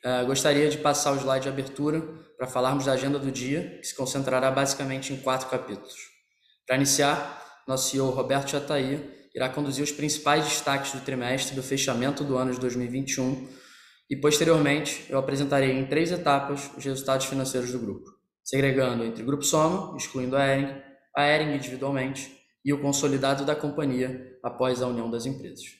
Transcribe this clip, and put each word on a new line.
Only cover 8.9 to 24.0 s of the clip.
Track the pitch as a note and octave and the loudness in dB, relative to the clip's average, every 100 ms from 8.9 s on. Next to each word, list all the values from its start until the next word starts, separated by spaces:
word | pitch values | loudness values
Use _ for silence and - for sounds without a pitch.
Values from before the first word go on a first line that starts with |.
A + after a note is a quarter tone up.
| D3 - - - - | -2 -6 -16 -14 -4
irá | C3 | -4
conduzir | - C#3+ B2+ | -2 -2 -2
os | D3 | -2
principais | - D3 C#3+ - D3+ D3+ | -2 -2 0 2 2 2
destaques | - - C#3 C3+ | -2 0 -2 -2
do | C3 | -6
trimestre | B2+ C3 B2 C3+ C3+ | -4 -4 -2 -2 -2
e | C3+ | -6
do | |
fechamento | C3 C#3 C3+ A#2+ B2+ C#3+ | -2 0 0 2 0 0
do | C#3+ B2+ | 0 0
ano | C3 | 0
de | B2 | 0
dois | B2+ B2 | -2 -2
mil | A#2+ | -2
e | |
vinte | B2+ C3+ - | -4 -2 0
e | |
um | B2+ C3+ - - - - - _ _ | 0 -2 -8 -18 -20 -20 -20 _ _
e, | C3+ | 2
posteriormente, | C#3+ D3 E3 E3 C#3+ D3 D3+ - - | 2 4 6 6 6 2 0 -6 -2
eu | C3+ | -2
apresentarei | C3+ C#3 C#3+ C#3+ C3+ | 0 0 2 4 4
em | C3 C3 | 2 0
três | D3 E3 | 0 0
etapas | F3+ - C#3 C3+ C#3+ - - | 0 2 2 2 -6 -6 -8
os | |
resultados | C#3 C3 C3+ C3+ - | -6 -4 0 0 0
financeiros | C#3 C3 C3 B2 | -2 -2 -2 -2
do | B2+ | -4
grupo, | A2+ A#2+ - _ _ _ | -6 -8 -12 _ _ _
segregando | - C3+ C#3 C3 B2+ A#2+ | -4 2 4 4 2 0
entre | A#2 A2+ | -2 -4
Grupo | A#2 C#3 | -2 0
Soma, | - D#3+ D#3 F#3 F#3+ D3 | 2 4 4 2 -4 -8
excluindo | - C3+ B2+ C3+ | -8 -4 0 2
a | C#3 | 4
Hering, | C3+ C#3 C3+ - - _ D3 | 4 0 -4 -14 -20 _ 0
a | C#3+ | 4
Hering | D3+ D3+ C#3+ | 4 2 -2
individualmente | B2+ B2+ C3+ C#3 C3 C3+ - - _ _ | -4 -6 -2 -2 -2 -6 -10 -16 _ _
e | C3+ | 0
o | C#3+ | 0
consolidado | C#3+ C#3 F3+ C3+ C3+ C#3 C#3+ | 2 2 2 2 2 2 0
da | D3 | 0
companhia | D3 C#3+ C#3+ B2+ | -2 -2 0 0